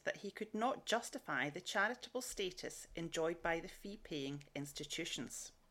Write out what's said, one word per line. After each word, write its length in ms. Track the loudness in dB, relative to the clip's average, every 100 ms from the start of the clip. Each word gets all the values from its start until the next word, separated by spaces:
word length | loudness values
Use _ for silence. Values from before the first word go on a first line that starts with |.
that 120 | -4 -2
he 140 | -6
could 200 | -4 -4
not 340 | 2 2 2 2
justify 640 | 2 2 -6 0 2 2
the 100 | 0
charitable 640 | 0 4 4 2 -4 -4
status 680 | -2 -2 -2 -2 -6 -6 -6 -4
enjoyed 440 | 0 2 4 4
by 200 | 2 2
the 80 | 0
fee-paying 760 | -8 -8 -8 -4 0 0 -2 -4 -4
institutions. 960 | -4 -4 -2 -2 0 -2 -4 -6 -8 -12 _